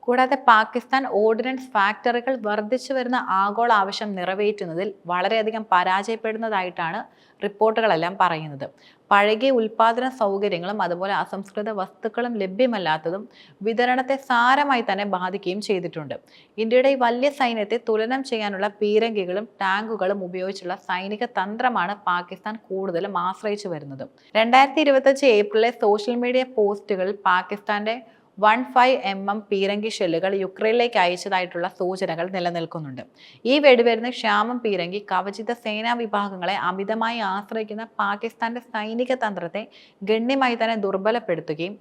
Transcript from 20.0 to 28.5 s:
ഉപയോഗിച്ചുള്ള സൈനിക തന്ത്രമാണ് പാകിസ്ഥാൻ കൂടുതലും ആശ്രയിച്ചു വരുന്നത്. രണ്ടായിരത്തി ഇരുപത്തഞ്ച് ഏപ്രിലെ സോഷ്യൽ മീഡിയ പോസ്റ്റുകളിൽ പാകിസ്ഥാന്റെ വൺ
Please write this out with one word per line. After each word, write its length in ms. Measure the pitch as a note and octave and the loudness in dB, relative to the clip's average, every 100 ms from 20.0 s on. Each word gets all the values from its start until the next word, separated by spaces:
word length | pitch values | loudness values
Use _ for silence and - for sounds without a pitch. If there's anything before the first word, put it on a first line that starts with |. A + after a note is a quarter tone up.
| F#3 G3+ F3+ | -2 -2 -6
ഉപയോഗിച്ചുള്ള 500 | F#3 F#3 G3 F3 F#3+ - | -6 -8 -8 -8 -10 -6
സൈനിക 380 | F3+ F#3+ G#3 A#3+ G#3+ | -6 -4 -6 -4 -4
തന്ത്രമാണ് 560 | F#3+ A3 B3+ A3 F3+ G3+ G3 | -4 -2 0 0 -2 -4 -2
പാകിസ്ഥാൻ 480 | F3+ F3 F#3 G#3+ A3 _ | -2 -4 -12 -12 -12 _
കൂടുതലും 440 | F#3+ F#3+ E3+ G3+ F#3 F3+ | -6 -4 -4 -2 -4 -4
ആശ്രയിച്ചു 440 | F#3+ A3 G#3 G3+ D#3+ | -4 -6 -6 -6 -8
വരുന്നത്. 300 | C#3+ C3+ C3 _ _ G#3+ | -10 -14 -14 _ _ 0
രണ്ടായിരത്തി 440 | A3+ B3+ C4+ C4+ D4 | 4 6 6 4 4
ഇരുപത്തഞ്ച് 400 | C4+ C4+ C4+ C#4 G#3+ | 6 4 4 6 6
ഏപ്രിലെ 340 | G#3 A3 A#3 A#3+ | 4 2 2 2
സോഷ്യൽ 340 | G#3+ G#3 B3 A#3+ | 2 2 0 -2
മീഡിയ 220 | B3 B3+ B3+ A#3 | 0 0 0 0
പോസ്റ്റുകളിൽ 600 | G3+ G3+ - F#3+ F#3 G3+ F#3+ | 0 0 -4 -2 -2 0 2
പാകിസ്ഥാന്റെ 640 | F3+ F#3 - - G#3 G#3+ A#3+ A#3+ _ _ - | 2 0 -8 -4 -2 -2 -6 -10 _ _ 2
വൺ 160 | F#3 | 4